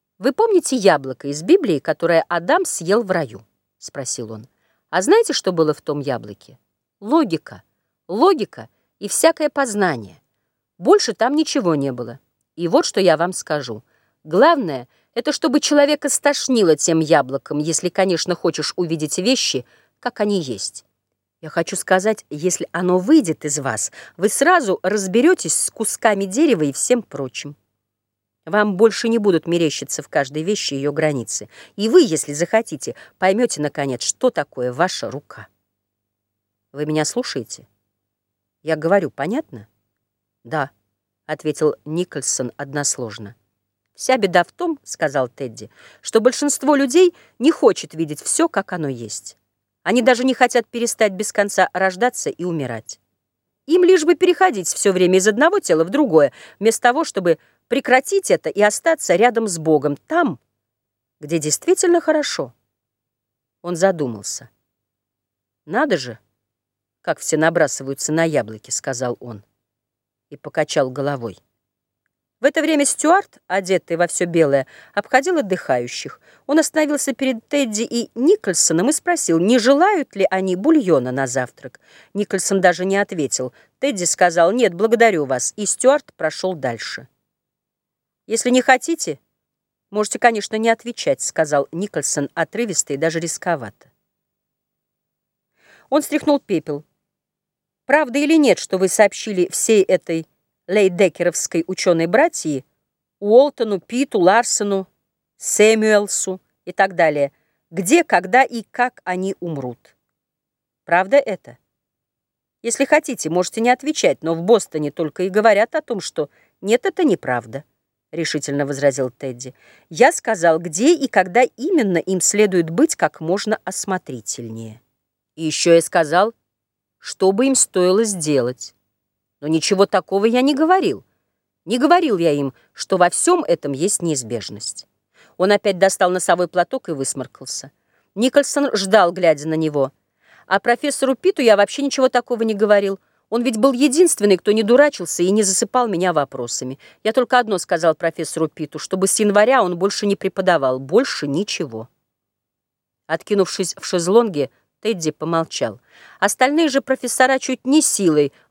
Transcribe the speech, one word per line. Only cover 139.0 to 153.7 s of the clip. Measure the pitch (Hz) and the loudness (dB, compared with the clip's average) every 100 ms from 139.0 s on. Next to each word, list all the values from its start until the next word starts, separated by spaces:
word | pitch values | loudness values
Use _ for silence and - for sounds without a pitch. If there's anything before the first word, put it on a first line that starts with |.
| 175 | 4
глядя | 165 170 147 151 | 4 2 2 0
на | 160 | -2
него. | 160 147 135 - _ _ _ _ - | 0 0 -2 -4 _ _ _ _ -4
«А | 196 | -2
профессору | 262 240 294 269 262 269 | 0 0 -2 -2 -2 0
Питу | 359 - | 0 2
я | 240 202 | 4 4
вообще | 202 - | 4 0
ничего | 277 - 254 | -4 0 0
такого | 247 - 233 | 0 -2 -2
не | 226 | -2
говорил. | 202 208 208 196 196 _ _ _ | 0 2 4 2 -6 _ _ _
Он | 233 | -4
ведь | 240 220 | -2 2
был | 269 | 2
единственный, | 247 285 277 359 - 208 185 | 4 2 4 2 2 2 2
кто | - | 2
не | 214 | 0
дурачился | 208 247 294 - 175 - | 4 4 4 0 -8 -2
и | 180 | 0
не | 208 | 2
засыпал | 196 190 226 254 240 | 2 0 -2 0 0
меня | 175 185 | 0 0
вопросами. | 156 139 127 120 - 127 131 - _ | 0 -2 -6 -8 -8 -10 -12 -16 _
Я | 214 | -2
только | 240 247 254 | -2 2 0
одно | 220 185 | 0 -4
сказал | - 170 170 160 | -2 0 0 0
профессору | 165 - 160 - 160 | -4 -4 -6 -4 -4
Питу, | - 151 151 | -4 -10 -10
чтобы | - 190 190 | -8 -2 0
с | - | 2
января | 208 202 220 262 | 2 4 4 4
он | 180 175 | 2 0
больше | 196 - 208 | -2 -2 -2
не | 196 | -2
преподавал, | 190 - 185 165 135 127 | -4 -2 2 2 2 -2
больше | 135 196 269 - 143 | 0 0 0 -4 -4
ничего». | 143 202 - 147 110 117 _ _ _ _ _ _ _ _ _ _ _ - | -4 -4 -6 -8 -10 -14 _ _ _ _ _ _ _ _ _ _ _ -6
Откинувшись | 160 - 202 180 - 180 | -6 0 0 0 -2 -6